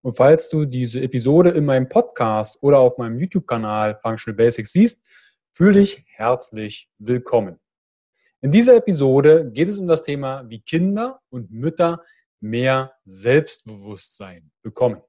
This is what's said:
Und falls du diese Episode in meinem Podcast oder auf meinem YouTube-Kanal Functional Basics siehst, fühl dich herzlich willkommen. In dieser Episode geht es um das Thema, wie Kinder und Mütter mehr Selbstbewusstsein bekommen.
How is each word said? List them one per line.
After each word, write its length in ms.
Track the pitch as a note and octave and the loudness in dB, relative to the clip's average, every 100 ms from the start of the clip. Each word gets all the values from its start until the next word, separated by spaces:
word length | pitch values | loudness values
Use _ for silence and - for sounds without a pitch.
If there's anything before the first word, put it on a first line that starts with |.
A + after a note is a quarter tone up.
Und 160 | B2+ A#2+ | -10 2
falls 320 | C3 D#3+ - | 4 4 0
du 160 | D#3+ | -4
diese 360 | D3 B2+ A#2+ B2 | -4 -4 -6 -6
Episode 500 | C3 B2+ A#2+ D#3 F3+ | -6 -4 2 4 4
in 140 | F3 | 2
meinem 240 | D3 C3 B2+ | 0 0 0
Podcast 720 | A3+ A#3+ - A#2 G#2+ A2 - | -2 -2 -4 -4 -2 -6 -4
oder 160 | C#3 C#3 | 2 4
auf 180 | B2+ B2 | 4 0
meinem 220 | A#2+ A#2 | -10 -8
YouTube-Kanal 720 | F3+ F#3+ - A#2 A2 G#2+ G#2+ G#2 | -6 -6 -4 -6 -4 -2 -4 -4
Functional 340 | A#2 A2+ - G#2 | -8 -8 -10 0
Basics 360 | A#2 A#2 G#2 | 0 0 -4
siehst, 340 | F3+ A3+ - _ _ _ _ _ | 2 2 0 _ _ _ _ _
fühl 220 | _ F#3 | _ 4
dich 300 | G3+ G3+ - _ | 6 4 -2 _
herzlich 840 | _ A2 B2 - G#2+ G#2+ - _ _ | _ -4 -4 -6 -12 -12 -14 _ _
willkommen. 640 | G#2+ B2 B2 A#2+ G2 E2 _ _ _ _ _ _ _ _ | -6 -6 0 -2 -2 -14 _ _ _ _ _ _ _ _
In 100 | C#3+ | 0
dieser 240 | F3+ A#3+ | 2 6
Episode 760 | A#3+ - E3 C3+ C3 D3+ D#3 C#3+ | 6 4 0 2 4 6 4 2
geht 160 | A2 E3+ | -4 -4
es 100 | G3+ | -4
um 80 | F3+ | -2
das 160 | D#3+ | -2
Thema, 480 | - C#3+ C3+ C3+ B2 | -2 -8 -8 -12 -14
wie 100 | A2+ | -20
Kinder 600 | - D#3+ F#3 G3+ A#3+ C4 _ | -8 -4 -2 -4 -8 -12 _
und 240 | B2+ G2 | -16 -14
Mütter 500 | A2 C#3+ D#3+ E3+ E3 _ _ _ _ | -8 -8 -2 -2 -2 _ _ _ _
mehr 520 | G#2+ A#2 C3 C3 C3 _ | -10 -4 -2 -2 -6 _
Selbstbewusstsein 1500 | G2 F#2+ G#2+ D3 D3+ - - G#2 G2 G2 - - G2 F2+ D#2 _ | _ -8 0 0 0 -16 -20 -20 -18 -18 -18 -18 -20 -20 _ _
bekommen. 380 | A2+ - B2 G#2 | -18 -2 -2 -2